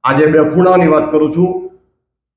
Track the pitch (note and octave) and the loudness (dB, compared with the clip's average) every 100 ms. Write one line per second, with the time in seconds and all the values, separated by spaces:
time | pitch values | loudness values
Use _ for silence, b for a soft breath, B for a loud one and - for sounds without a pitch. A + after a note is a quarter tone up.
0 | B2+ C#3 D#3 D#3 D3+ F3+ F3+ F3+ D#3+ D3+ | -2 0 2 2 0 0 2 2 2 0
1 | D3+ D3+ D3+ D#3+ F3+ - - - _ _ | 0 -2 -2 0 -2 -4 -12 -20 _ _
2 | _ _ _ | _ _ _